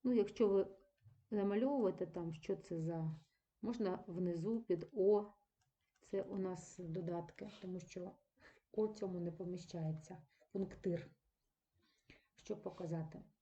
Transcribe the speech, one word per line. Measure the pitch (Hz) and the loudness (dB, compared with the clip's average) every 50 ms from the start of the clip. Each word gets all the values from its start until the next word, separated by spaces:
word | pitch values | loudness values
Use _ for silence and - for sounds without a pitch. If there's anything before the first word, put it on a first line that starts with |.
| - | 4
Ну, | 254 247 | 6 6
якщо | 233 202 208 - - 233 | 6 4 4 4 4 6
ви | 202 196 196 196 - - - _ _ _ _ _ - - _ _ _ | 6 8 6 4 2 -2 -18 _ _ _ _ _ -20 -20 _ _ _
замальовуєте | 220 208 196 202 202 214 240 269 285 269 220 185 185 - 185 | 0 2 2 4 4 4 4 4 4 4 4 2 2 0 -4
там, | 165 - 180 170 165 160 | -4 -2 -4 -4 -4 -4
що | - - - 196 | -6 -2 -2 -2
це | 165 - - 175 165 | -2 -2 -6 -4 -2
за, | 160 160 165 165 160 156 156 156 - _ _ _ _ _ _ _ | -2 -2 -2 0 -2 -2 -4 -6 -12 _ _ _ _ _ _ _
можна | - 214 240 233 214 185 185 185 - | -4 -4 -2 0 0 0 0 -2 -6
внизу | - 170 175 180 175 170 170 160 208 226 226 | -8 -4 -2 0 0 0 0 0 0 0 -2
під | 233 - 185 165 - - - | 2 0 0 0 0 -6 0
О, | 233 185 196 208 208 208 208 - _ _ _ _ _ _ _ _ _ _ _ _ _ | 4 6 8 8 6 4 -2 -12 _ _ _ _ _ _ _ _ _ _ _ _ _
це | _ - - 196 | _ -6 -4 -4
у | - - - | -4 -2 -2
нас | 196 190 185 185 175 - - - - | -2 -2 -2 -4 -6 -10 -14 -12 -10
додатки, | 180 165 160 175 170 170 170 170 170 165 - - 196 208 - - | -8 -6 -4 -4 -4 -2 -4 -4 -6 -8 -12 -12 -14 -14 -12 -12
тому | - 185 185 185 | -10 -8 -8 -8
що | 165 - - 185 175 190 - _ _ _ _ _ - - - _ _ _ | -8 -10 -10 -10 -10 -10 -12 _ _ _ _ _ -20 -20 -20 _ _ _
О | - - 214 | 0 2 2
цьому | 214 214 - 202 190 180 175 | 2 2 -2 -4 -2 -2 -2
не | 170 170 | -2 -2
поміщається, | 165 - 185 175 180 170 - - - 170 160 156 156 156 - - 185 - - _ _ _ - _ | -4 -4 -4 -4 -4 -6 -6 -8 -6 -2 -2 -2 -2 -4 -6 -12 -16 -16 -16 _ _ _ -20 _
пунктир, | _ 196 190 185 - - - 190 170 160 135 - - _ _ _ _ _ _ _ _ _ _ _ _ _ _ _ _ _ _ _ - - _ _ _ | _ -2 -2 -2 -4 -4 0 0 0 0 -4 -10 -18 _ _ _ _ _ _ _ _ _ _ _ _ _ _ _ _ _ _ _ -20 -20 _ _ _
щоб | - - - 208 - | -20 -8 -8 -8 -6
показати. | - 185 - - 185 160 170 165 160 156 - - - - _ _ | -6 -10 -8 -6 -4 -4 -2 -4 -4 -6 -8 -14 -16 -18 _ _